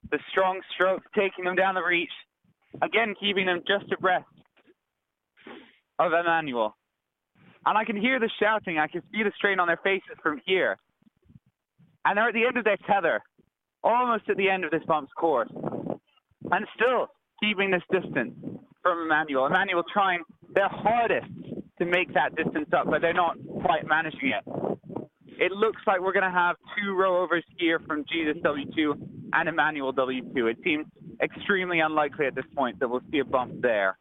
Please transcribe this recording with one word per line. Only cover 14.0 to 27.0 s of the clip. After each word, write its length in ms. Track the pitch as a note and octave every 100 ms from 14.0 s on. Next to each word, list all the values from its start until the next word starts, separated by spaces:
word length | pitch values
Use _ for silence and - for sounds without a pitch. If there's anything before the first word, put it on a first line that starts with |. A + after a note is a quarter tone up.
| B3 A3 -
at 80 | G3
the 140 | G3
end 160 | F#3+ E3
of 40 |
this 120 | - -
bump's 240 | D#3 C3+ -
course, 300 | E3 C3+ A2+
and 1160 | - - - - - _ _ _ _ - F3+ G#3 -
still 320 | A#3 A#3+ D#3 _ _ _
keeping 280 | G#3+ G3 G3
this 120 | F#3 -
distance 440 | F#3+ F3+ D#3 A2 - - - - _
from 240 | - E3+ E3
Emmanuel. 400 | D3+ D#3 C3+ C3+
Emmanuel 380 | F3+ G3 F3 E3+
trying 320 | G#3 F#3+ F3 E3 - -
their 140 | - G3
hardest 600 | B2 G#3 A#3 A3+ D3 - - - - - _
to 80 | F3
make 260 | F3+ F3
that 240 | F3 D3 -
distance 320 | D#3+ D#3+ D3+ E3+
up, 140 | -
but 100 | D#3+
they're 140 | E3
not 240 | E3+ E3+ - - -
quite 240 | F#3 E3 -
managing 440 | D#3 D#3+ - C3+ G#2+
it. 80 | - - - - - - - _ - -
It 140 | F3+
looks 300 | G3 A3 - -
like 140 | F#3+
we're 100 | F#3
gonna 180 | F#3+ F#3+
have 260 | F3+ F3 E3 - -
two 160 | G3+
row 280 | F#3